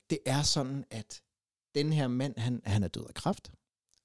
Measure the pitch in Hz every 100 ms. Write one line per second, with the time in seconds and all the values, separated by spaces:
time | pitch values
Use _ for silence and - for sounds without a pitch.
0 | - 151 135 135 147 156 131 139 - 113
1 | - - _ _ _ _ _ 147 147 156
2 | 131 123 139 120 117 123 104 104 90 -
3 | - - 156 202 - - _ _ _ _